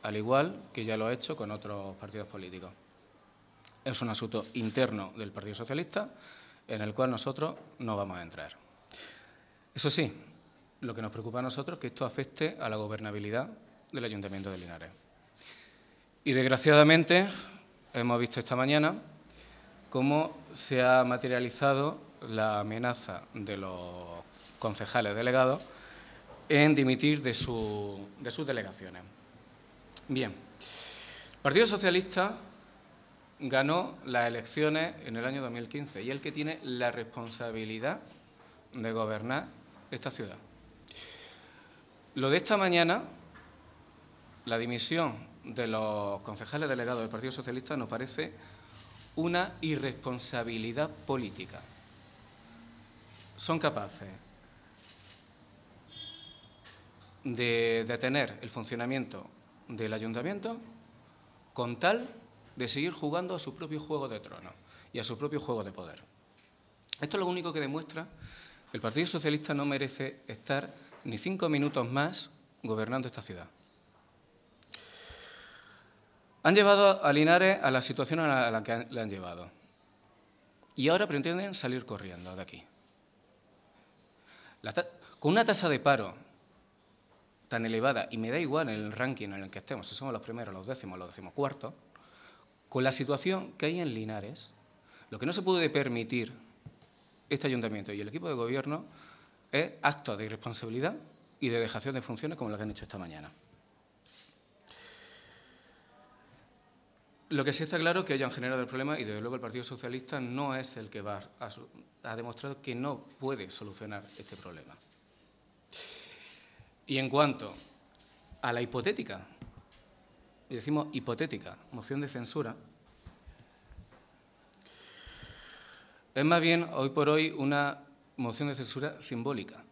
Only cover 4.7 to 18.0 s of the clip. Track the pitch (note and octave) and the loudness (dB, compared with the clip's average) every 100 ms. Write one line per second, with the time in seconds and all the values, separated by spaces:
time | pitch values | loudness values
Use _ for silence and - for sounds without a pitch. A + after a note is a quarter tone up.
4.7 | A2 B2+ G#2+ F#2+ A2+ G#2 G2+ G2 G#2 A#2 | 2 2 0 -6 -8 -10 -8 -10 -8 -4
5.7 | C#3+ E3 - G#3+ - - - - - - | -4 -2 -4 -4 -10 -20 -20 -20 -20 -6
6.7 | A2 G#2+ G#2+ C3 A#2 C#3+ C3 D#3 - - | -4 -4 0 2 2 -2 -2 -4 -4 -16
7.7 | - A#2 G#2 G2 F2+ E2+ D2+ D2 - - | -8 -2 -2 -2 -6 -10 -12 -12 -14 -20
8.7 | - - - - - - - - _ _ | -20 -20 -18 -18 -18 -20 -20 -20 _ _
9.7 | - D3 D3+ C3 - - - - _ _ | -2 0 2 0 -4 -18 -20 -20 _ _
10.7 | _ B2 A2 G#2+ A2+ A2+ A#2+ B2+ B2+ C#3 | _ -8 -6 -6 -6 -6 -4 -4 -4 -6
11.7 | E3+ B2 - B2 - C3 - D#3+ - A2+ | -6 -8 -4 -4 -2 -6 -2 -2 -2 -4
12.7 | G#2+ G#2+ G#2+ G#2+ G#2 G#2 A2+ D#3+ A3 - | -2 -4 -6 -6 -6 -2 -2 -4 -10 -20
13.7 | - - C#3 A#2+ G#2+ G2 G2 G2 F#2 F2 | -20 -10 -6 -4 -6 -6 -6 -6 -8 -10
14.7 | E2 E2 - - - _ - - - - | -14 -14 -18 -20 -20 _ -20 -20 -20 -20
15.7 | - - - _ _ D3 C3 C3 B2+ D#3 | -20 -20 -20 _ _ 2 4 6 6 10
16.7 | D3 D3+ D#3+ D#3+ F3 G3 - - - - | 12 12 10 10 6 6 -2 -12 -18 -20
17.7 | - - A#2+ | -20 -8 -2